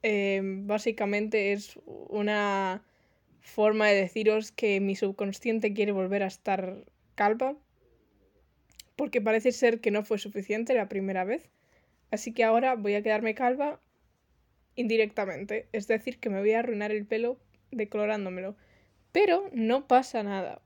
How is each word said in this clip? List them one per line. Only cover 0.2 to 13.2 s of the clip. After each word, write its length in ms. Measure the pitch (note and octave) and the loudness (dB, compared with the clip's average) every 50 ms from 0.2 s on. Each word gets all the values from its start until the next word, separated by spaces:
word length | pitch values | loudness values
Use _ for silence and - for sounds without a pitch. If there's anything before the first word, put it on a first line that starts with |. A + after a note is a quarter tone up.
| G3 G3 G3 G3 G3 | 2 2 0 0 -2
básicamente 1080 | F#3+ F#3+ F#3+ G3+ G3+ G#3 G#3+ - A#3 G#3+ - A3 G3+ G3+ G#3 G#3+ G#3+ A3 G#3+ G3 G3 G3+ | -4 -6 -6 -4 -2 -2 0 0 -2 -2 -2 -2 -2 0 -2 -2 0 0 0 2 0 -2
es 260 | G3+ G3+ - - - _ | -2 -4 -14 -20 -20 _
una 960 | - - - - - - G#3 G#3 G#3 G#3+ G#3 G#3 G3+ G3 G3 G3 F#3+ F#3 G3+ _ _ _ _ _ _ _ _ _ _ _ _ | -16 -16 -16 -12 -6 -4 -2 0 0 0 0 0 0 0 0 0 -2 -4 -6 _ _ _ _ _ _ _ _ _ _ _ _
forma 460 | _ - - - G#3+ G#3+ G#3+ A3 G#3+ | _ -10 0 2 2 4 4 4 4
de 80 | G#3 G3+ | 6 6
deciros 560 | G3 F#3+ F3 - A3+ G#3+ G#3+ G#3+ A3 G#3+ - | 4 2 0 -2 2 2 4 2 2 -2 -4
que 280 | _ - A#3+ G#3+ G3+ G3 | _ -2 0 2 2 2
mi 160 | G3 G3 G3 | 2 0 0
subconsciente 800 | - - G3 G3 - G#3 G3 G3 - - A#3 A3 A3+ G#3 G#3 G3+ | 0 -2 -4 -2 -4 -6 -6 -6 -4 -2 -2 0 0 0 0 0
quiere 180 | G#3+ A3 G#3 | 0 0 0
volver 320 | G3+ F#3+ F#3 F#3 G3 G3+ G3 | 2 0 0 0 0 0 -2
a 40 | |
estar 580 | F#3+ - - _ - G3 F#3+ F#3 F#3 F#3+ G3+ - - _ _ _ _ _ | -2 -4 -6 _ -2 -2 -2 -2 -6 -10 -14 -18 -20 _ _ _ _ _
calva, 420 | - G#3 G#3 A3 A#3 C4 C4 D4 D4 _ _ _ _ _ _ _ _ _ _ _ _ _ _ _ _ _ _ _ _ _ _ _ - - _ _ | 2 2 2 4 2 0 -2 -4 -6 _ _ _ _ _ _ _ _ _ _ _ _ _ _ _ _ _ _ _ _ _ _ _ -20 -20 _ _
porque 260 | - D4+ - - B3 | -6 -6 -2 0 0
parece 300 | G#3 A3 A3 A3 A3 B3+ | 2 2 2 4 2 2
ser 300 | A#3+ - B3 A#3 A3+ A3+ | 2 4 4 2 2 2
que 100 | - A#3 | 0 0
no 120 | G3+ G#3 G#3 | 0 0 0
fue 160 | - A3 G3+ | -2 -4 -4
suficiente 540 | - G3+ - G#3 G3 - G#3 A3 A#3 A#3 C4 | -4 -8 -8 -10 -6 -4 -4 -4 0 0 2
la 160 | A#3 G3+ - | 0 0 0
primera 340 | G#3+ G3 G3 G3 F#3+ F#3 F#3 | -4 -4 -4 -2 -2 -2 -2
vez. 240 | G3 A#3+ E4+ - _ _ _ _ _ _ _ _ _ _ _ _ _ | -2 -4 -6 -6 _ _ _ _ _ _ _ _ _ _ _ _ _
Así 220 | - G#3 - B3+ A3+ | -8 -6 -6 -6 0
que 100 | B3+ A3+ | 2 4
ahora 320 | A3 A3+ A#3 C4 C4 B3+ | 4 4 4 4 2 0
voy 200 | A3+ G3+ G3+ G3+ | 0 -2 -2 -2
a 60 | G#3 G#3 | 0 0
quedarme 320 | G#3+ G#3+ G#3+ | 0 0 0